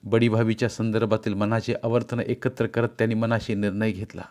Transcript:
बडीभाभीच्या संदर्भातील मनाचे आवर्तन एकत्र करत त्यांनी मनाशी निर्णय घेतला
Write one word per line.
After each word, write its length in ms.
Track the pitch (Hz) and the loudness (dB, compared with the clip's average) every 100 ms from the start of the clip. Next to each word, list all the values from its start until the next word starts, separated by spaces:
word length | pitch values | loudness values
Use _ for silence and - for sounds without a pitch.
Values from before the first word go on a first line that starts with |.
बडीभाभीच्या 640 | 113 113 117 110 113 110 120 | 2 4 4 4 2 2 -2
संदर्भातील 680 | - 113 110 110 107 107 | 0 -2 0 2 0 0
मनाचे 400 | 101 104 113 110 120 | -2 0 0 -2 -4
आवर्तन 380 | 117 117 113 117 113 | 0 0 0 -4 -2
एकत्र 400 | 123 127 - 113 | -2 -4 -2 -2
करत 220 | 117 117 | 0 -2
त्यांनी 260 | - 113 | 0 0
मनाशी 400 | 110 113 113 - | 0 0 0 -2
निर्णय 380 | 104 101 95 110 | -2 -2 0 -2
घेतला 300 | 95 110 92 92 | -2 -8 -12 -16